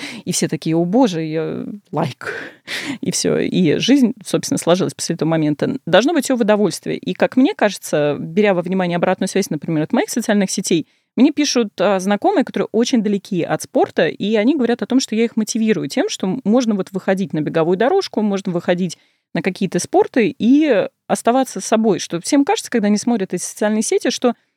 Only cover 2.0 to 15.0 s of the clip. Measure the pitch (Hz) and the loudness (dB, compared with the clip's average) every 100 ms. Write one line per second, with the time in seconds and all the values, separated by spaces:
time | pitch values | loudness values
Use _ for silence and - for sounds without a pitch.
2 | 165 - - - - - - - - 262 | -4 -4 -10 -10 -12 -18 -12 -10 -8 -6
3 | - - - - - - 175 - 170 285 | -4 -2 -2 0 0 2 2 2 4 4
4 | 240 - - 165 - 139 - 180 143 - | 4 0 -4 -4 -2 -2 2 0 0 -4
5 | - 170 160 165 151 147 139 - - 180 | -6 -2 0 0 0 0 -2 -4 2 2
6 | 247 339 247 254 214 208 202 - - 156 | 4 0 0 -2 0 2 0 -2 -8 -6
7 | - 180 180 - 277 415 214 190 - 160 | -6 -2 0 2 2 2 -2 -2 -4 0
8 | 147 143 165 165 208 180 175 190 180 170 | 0 0 -2 2 2 2 0 -2 0 0
9 | 180 185 190 196 196 160 - 160 156 240 | 0 0 0 -2 -2 -4 -2 -2 0 0
10 | 427 - 220 208 190 - 190 175 - _ | 0 -4 0 0 0 -2 0 0 -2 _
11 | _ - 262 294 294 254 226 - 190 190 | _ 2 2 4 0 0 -2 0 0 2
12 | 185 202 - 392 262 - 196 220 240 247 | 0 0 2 0 0 -2 -2 0 2 2
13 | 208 202 - 180 156 156 - 262 381 - | 2 -2 -2 -4 -2 -4 -2 0 0 2
14 | 165 - 196 220 208 311 240 240 202 254 | 0 0 0 2 2 2 0 -2 0 0